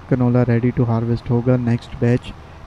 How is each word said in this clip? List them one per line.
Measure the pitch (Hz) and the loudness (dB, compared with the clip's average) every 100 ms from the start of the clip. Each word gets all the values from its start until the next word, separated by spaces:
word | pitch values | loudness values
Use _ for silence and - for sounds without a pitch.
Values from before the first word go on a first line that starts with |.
| - | 2
canola | 127 123 123 | 0 2 2
ready | 120 117 123 | 2 2 0
to | 123 | 0
harvest | 120 113 117 117 - | 0 0 0 -2 0
होगा | 120 123 127 | 0 2 2
next | 120 117 - - | 2 -2 -4 -2
batch, | 120 127 - - - - | 0 0 -2 -16 -18 -20